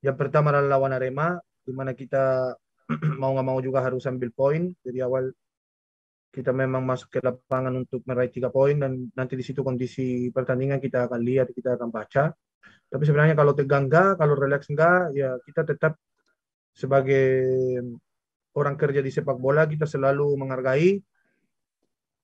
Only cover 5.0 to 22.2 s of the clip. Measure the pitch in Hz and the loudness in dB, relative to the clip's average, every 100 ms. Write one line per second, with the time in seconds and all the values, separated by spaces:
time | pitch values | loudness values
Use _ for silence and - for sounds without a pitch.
5 | 127 131 131 127 _ _ _ _ _ _ | -2 -2 -4 -8 _ _ _ _ _ _
6 | _ _ _ - 127 131 135 131 127 127 | _ _ _ -8 -4 0 0 -2 -2 -4
7 | - 135 127 123 _ 131 131 127 127 127 | -4 -2 -2 -4 _ -2 -2 -4 -4 -8
8 | 123 123 123 127 123 131 139 147 135 131 | -4 -2 -2 -2 -2 2 2 2 -2 -4
9 | 127 - 127 131 127 135 131 127 123 - | -8 -6 -6 -6 -8 -4 -4 -4 -6 -4
10 | 131 123 123 127 123 127 135 139 131 123 | -4 -2 -2 -4 -2 -2 0 -2 -2 -2
11 | 123 120 120 131 127 - 127 120 120 113 | -2 -2 0 0 0 -2 -4 -4 -4 -8
12 | 107 - 151 170 _ _ - _ _ 135 | -4 0 0 -2 _ _ -20 _ _ -2
13 | 147 147 151 156 143 139 135 139 135 156 | 2 6 6 6 4 4 2 2 4 4
14 | 190 190 151 143 139 139 - 147 165 180 | 4 4 2 2 2 0 -2 2 4 4
15 | 180 139 135 127 - 147 156 151 160 156 | 2 -2 -2 -4 -8 -6 -2 0 0 -2
16 | _ _ _ _ _ _ _ _ 135 139 | _ _ _ _ _ _ _ _ 0 2
17 | 131 135 131 131 131 131 127 127 123 120 | 4 2 4 2 2 0 0 -4 -6 -14
18 | _ _ _ _ _ - 143 139 147 139 | _ _ _ _ _ -2 -2 0 0 0
19 | 135 151 139 127 131 151 156 151 151 143 | -2 -4 -4 -2 2 2 2 0 -4 0
20 | 135 139 147 139 135 131 131 135 170 196 | 0 2 0 0 -4 -4 0 2 4 2
21 | - _ _ _ _ _ _ _ _ _ | -4 _ _ _ _ _ _ _ _ _
22 | _ _ | _ _